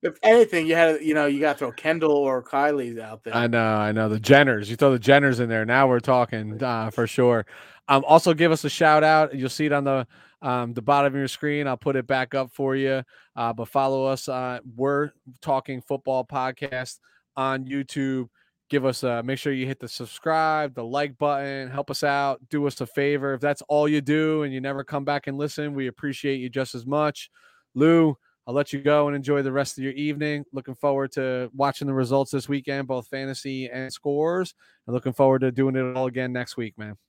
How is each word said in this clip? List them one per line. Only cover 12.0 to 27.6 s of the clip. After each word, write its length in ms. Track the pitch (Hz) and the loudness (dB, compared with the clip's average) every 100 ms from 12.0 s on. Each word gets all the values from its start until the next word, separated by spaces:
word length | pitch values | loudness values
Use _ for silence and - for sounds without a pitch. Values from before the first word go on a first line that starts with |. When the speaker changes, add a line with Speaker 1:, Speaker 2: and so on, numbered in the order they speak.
| 117 | -2
Speaker 2:
back 260 | 135 127 | -2 -2
up 160 | 139 131 | -4 -6
for 240 | - 139 135 | -4 -4 -2
you. 260 | 135 135 131 _ _ - | -2 -2 -6 _ _ -6
Uh, 160 | 117 | -6
but 160 | 113 113 | -4 -4
follow 380 | 139 135 135 135 | -2 0 0 -2
us, 240 | 135 - | -4 -6
uh, 300 | 127 127 123 117 117 | -6 -6 -8 -12 -4
We're 340 | 135 143 147 _ - 123 | -2 0 -4 _ -20 -18
Talking 400 | - 135 - 131 | -4 -4 -4 -12
Football 420 | - 139 - 131 | -6 -8 -4 -4
Podcast 760 | 123 139 127 131 139 127 127 - _ _ _ - | -4 -6 -6 -6 -10 -8 -10 -14 _ _ _ -4
on 300 | 135 131 131 | -2 -2 -4
YouTube. 640 | 139 135 147 135 131 120 _ _ _ _ | -6 -6 -4 -2 -4 -6 _ _ _ _
Give 160 | 147 135 | 0 0
us 180 | 123 | 0
a, 180 | 131 117 | -2 -2
make 140 | 120 135 | -4 -6
sure 140 | 147 | -4
you 140 | 135 131 | -4 -4
hit 160 | 135 | -8
the 60 | 120 | -12
subscribe, 840 | - 120 - 165 160 160 156 147 123 | -14 -14 -10 -2 0 2 0 -2 -6
the 80 | |
like 340 | 117 135 147 127 | -6 -4 -4 -2
button, 520 | 147 139 139 139 131 | -2 -2 -4 -8 -8
help 220 | 135 143 | -8 -6
us 140 | 135 147 | -2 0
out, 340 | 143 143 131 131 | 0 0 -2 -4
do 180 | 151 143 | -2 -2
us 120 | - | -4
a 60 | 123 | -6
favor. 480 | - 143 147 139 | -2 0 0 -2
If 80 | 131 | -2
that's 220 | 147 143 - | -2 -4 0
all 220 | 147 151 | 0 2
you 100 | 151 | 0
do 440 | 135 151 156 156 | 0 0 2 0
and 100 | 147 | -2
you 80 | 131 | -4
never 240 | 135 139 131 | -6 -6 -6
come 180 | 143 | -6
back 240 | 139 143 - | -2 -2 -4
and 100 | 139 | -6
listen, 360 | 147 - 147 | -6 -6 -8
we 140 | 139 131 | -4 -6
appreciate 500 | - 143 135 143 135 | -6 -8 -4 -4 -4
you 100 | 127 | -4
just 280 | 120 131 127 | -6 -6 -8
as 100 | 117 | -4
much. 460 | 143 151 - - _ _ _ | 0 0 -2 -14 _ _ _